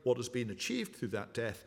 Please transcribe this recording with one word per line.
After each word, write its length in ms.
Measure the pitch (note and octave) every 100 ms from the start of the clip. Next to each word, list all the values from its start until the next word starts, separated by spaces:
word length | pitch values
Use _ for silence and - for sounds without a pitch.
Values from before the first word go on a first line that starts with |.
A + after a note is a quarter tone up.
what 140 | B2+ A#2+
has 120 | A#2
been 220 | B2+ A2+
achieved 460 | F#2+ - A#3+ E3 -
through 120 | A2
that 240 | G#2 G2+
death, 320 | - A2+ G2